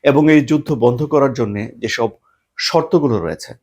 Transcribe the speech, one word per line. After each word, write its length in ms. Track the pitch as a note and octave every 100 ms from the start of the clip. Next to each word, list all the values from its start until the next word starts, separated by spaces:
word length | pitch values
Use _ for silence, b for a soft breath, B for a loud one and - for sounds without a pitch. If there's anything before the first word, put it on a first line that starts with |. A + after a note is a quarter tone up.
| C#3+
এবং 140 | C#3+ D3+
এই 80 | D3+ B2
যুদ্ধ 200 | D3+ D3 C#3 A#2+
বন্ধ 140 | B2 D3
করার 200 | D3 C#3 B2
জন্যে 240 | G#2+ G2+ A#2 -
যেসব 280 | A2+ - A2+ - _ _ _ -
শর্তগুলো 580 | - E3 D#3+ F3 C#3+ G#2+
রয়েছে 320 | E2 D#2+ - -